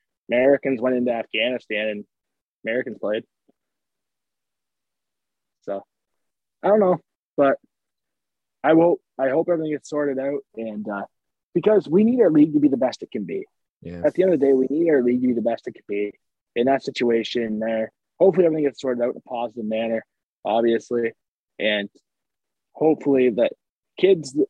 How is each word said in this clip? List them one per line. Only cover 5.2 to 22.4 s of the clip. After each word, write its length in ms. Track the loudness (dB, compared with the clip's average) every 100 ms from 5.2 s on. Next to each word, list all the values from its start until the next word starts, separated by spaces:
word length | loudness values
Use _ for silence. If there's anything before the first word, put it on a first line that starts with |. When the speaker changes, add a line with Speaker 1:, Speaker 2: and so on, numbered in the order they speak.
| _ _ _ _
Speaker 1:
So, 200 | -10 -10 -12 _ _ _ _ _ _ _
I 60 | 0
don't 120 | 2
know, 180 | 2 0 _ _ _ 0
but 200 | 0 0 _ _ _ _ _ _ _ _ _ _
I 80 | 2
will, 240 | 4 4 2 _ -4
I 100 | -2
hope 180 | 0 -2
everything 240 | -2 -4
gets 180 | -8 -6
sorted 280 | -4 -4 -4
out, 220 | -4 -6 -10 -12
and, 320 | -10 -10 -8
uh, 160 | -10 -10 _ _ _ _
because 340 | -2 2 2 2
we 160 | 2
need 160 | 2 4
our 100 | 4
league 240 | 6 4
to 60 | 4
be 80 | 2
the 80 | 2
best 260 | -2 -4
it 80 | -10
can 140 | -8
be. 220 | -6 -8 -10 _ _ _
Speaker 2:
Yeah. 200 | -14 -4
Speaker 1:
At 100 | -4
the 80 | 0
end 100 | 0
of 80 | 2
the 60 | 2
day, 60 |
we 140 | 2 2
need 200 | 0 2
our 120 | 2
league 180 | 2 0
to 60 | 0
be 60 |
the 80 | 0
best 240 | -2 -4 -8
it 80 |
can 100 | -16 _
be 240 | -6 -6 -8 _ _ _ -2
in 100 | 0
that 160 | 0
situation 720 | -2 -4 0 0 -2 -6 -4 -4
there. 340 | -4 -4 -6 _ _ _
Hopefully 280 | 2 4 2
everything 180 | 2
gets 160 | -2 -2
sorted 220 | -6 -2
out 80 | -2
in 80 | -4
a 40 | -10
positive 360 | -8 -8 -8
manner, 400 | -6 -4 -4 -4 -8 _ _ _
obviously, 680 | -2 0 2 0 -2 -4 -4 -8 _ _ _ _
and 300 | -2 -2 -6 _ _ _ _ _